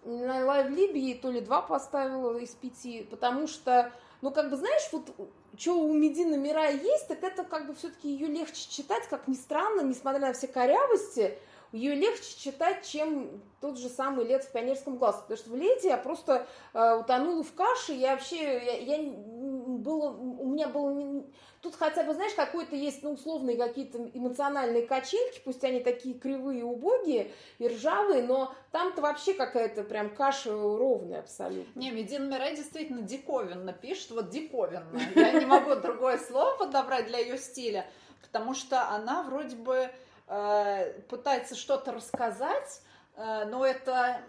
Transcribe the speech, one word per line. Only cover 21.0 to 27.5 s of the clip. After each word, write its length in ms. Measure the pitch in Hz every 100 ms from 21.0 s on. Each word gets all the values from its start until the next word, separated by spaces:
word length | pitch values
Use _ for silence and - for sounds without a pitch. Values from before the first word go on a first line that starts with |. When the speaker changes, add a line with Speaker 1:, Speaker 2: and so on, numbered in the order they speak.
| 285 277 277 - - -
Speaker 1:
тут 140 | 349 -
хотя 280 | 311 320
бы, 100 | 302
знаешь, 200 | 302 415 403
какой-то 400 | 277 339 330 285
есть, 260 | 285 277
ну, 120 | 294
условные 440 | 294 - 320 262 226
какие-то 400 | 240 240 269 240 233
эмоциональные 720 | 254 247 247 277 285 240 233 233
качельки, 560 | 262 262 403 508 -
пусть 200 | - 254
они 160 | 262 254
такие 340 | 247 247 262
кривые, 500 | 247 262 269 262 262
убогие 680 | 240 240 302 508 370 247 190 - -